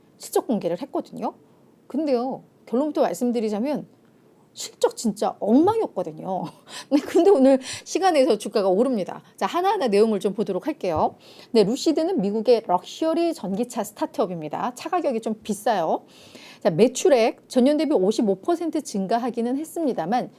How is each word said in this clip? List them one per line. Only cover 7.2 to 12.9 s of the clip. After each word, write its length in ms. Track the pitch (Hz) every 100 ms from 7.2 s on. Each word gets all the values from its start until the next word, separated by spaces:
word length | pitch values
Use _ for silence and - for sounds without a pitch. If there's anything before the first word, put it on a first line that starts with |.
| 339
오늘 280 | 320 262 269 - -
시간에서 540 | - 339 370 311 262 208
주가가 300 | 214 220 196
오릅니다. 540 | 185 262 226 165 - - -
자, 100 | 196
하나하나 420 | 330 370 415 262
내용을 320 | 202 220 202
좀 140 | 202
보도록 320 | 190 202 185 285
할게요. 500 | 302 190 156 214 - - - -
네, 120 | 233
루시드는 560 | 190 262 - 302 320 359
미국의 440 | 202 214 220 226 -
럭셔리 680 | 180 -